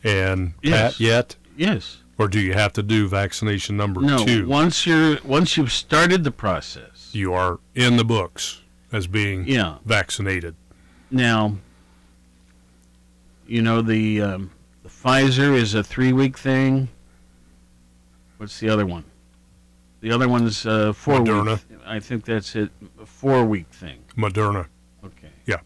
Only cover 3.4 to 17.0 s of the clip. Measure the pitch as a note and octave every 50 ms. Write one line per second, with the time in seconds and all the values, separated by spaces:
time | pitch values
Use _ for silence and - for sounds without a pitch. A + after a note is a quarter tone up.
3.4 | - G#2+ G#2 G2 - - G#2 G2+ G#2 G2+ F#2+ F#2 C3+ C#3+ C#3+ B2+ A2 A#2 A#2+ A2
4.4 | G2 B2 C#3 C#3+ D#3 F3 D#3+ - - E3+ E3 D#3+ D#3+ D#3 D3+ C#3 - C#3 C3+ D3
5.4 | F3+ - - - D3+ A#2+ - - - - - D3+ E3+ F3 F3+ F#3+ D#3+ C#3 A2+ -
6.4 | - G2+ F#2 D2+ - - - - - - - - - - - A2 G2 F#2 F2+ F2+
7.4 | F#2 F2+ F2 - _ _ _ B2 B2 B2 A#2+ A#2+ A2+ A2+ A#2 G#2+ F#2 F2 - -
8.4 | - - - - - _ _ _ _ _ - G#2+ F#2 F2 F#2+ G#2+ G#2 G2+ G2 F#2
9.4 | F#2 A#2 C3+ B2 G2+ E2 D#2 C2+ - A2 A2 G#2 F2 - - - G2+ G2 F#2+ F#2
10.4 | E2 E2+ D#2+ - _ _ - _ - - - - - _ C3 B2+ B2 A#2 A#2 A2
11.4 | G#2+ G#2 G#2 G2 - - - _ _ _ _ _ _ _ _ _ _ _ _ _
12.4 | _ _ _ _ _ _ _ _ _ _ _ _ _ _ _ _ _ - _ _
13.4 | _ - A#2 A#2 A2+ A2+ A2+ A2+ A2+ A2+ A2+ A2 A2 A2 G#2+ G#2+ G#2 G2+ F#2+ F#2
14.4 | G2 F#2 - _ - _ _ _ _ - - - - C3 C3 C3+ C3+ C3+ B2+ C3
15.4 | C#3 C#3+ C#3 B2+ A#2 G#2+ G2 A2 G2 - - - B2+ B2+ B2+ C3 C3+ C3+ C3 -
16.4 | - C3 C3 C3 C3+ C3+ C3 C3+ C3+ A#2+ - -